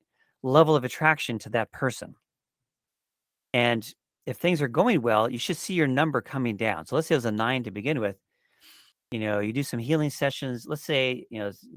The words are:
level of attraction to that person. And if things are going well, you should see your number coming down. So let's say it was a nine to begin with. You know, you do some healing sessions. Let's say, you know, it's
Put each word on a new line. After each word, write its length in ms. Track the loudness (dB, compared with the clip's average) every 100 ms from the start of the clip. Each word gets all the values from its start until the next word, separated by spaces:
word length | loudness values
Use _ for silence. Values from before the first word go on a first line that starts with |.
| _ _ _ _
level 320 | 4 8 8 6
of 80 |
attraction 560 | 0 0 2 2 -2 -8
to 100 | -2
that 220 | -2 -2
person. 440 | -2 -4 -4 -12 -16 _ _ _ _ _ _ _ _ _ _ _ _ _ 0
And 360 | 2 0 -4 -16 _ _ -12
if 120 | -2
things 240 | 0 2
are 60 | 2
going 340 | 2 2 2
well, 280 | 4 4 2
you 80 | -2
should 200 | -6 -6
see 160 | -4
your 140 | 0 2
number 340 | 2 0 -2
coming 340 | -4 -4 -2 -2
down. 300 | -2 -2 -2
So 100 | -4
let's 120 | 0
say 80 | 0
it 20 |
was 80 | 0
a 60 |
nine 320 | 0 0 -2
to 80 | -2
begin 280 | 0 0 0
with. 180 | -2 -4 _ _ _ _ -20 -20 _ _ _
You 80 | -4
know, 200 | -2 0
you 140 | 0
do 100 | -2
some 160 | -4 -6
healing 320 | -2 0 0
sessions. 540 | -2 -4 -4 -8 -8 -8
Let's 160 | -10
say, 420 | -2 0 0 -2 -8
you 100 | -8
know, 80 | -8
it's 180 | -10 -18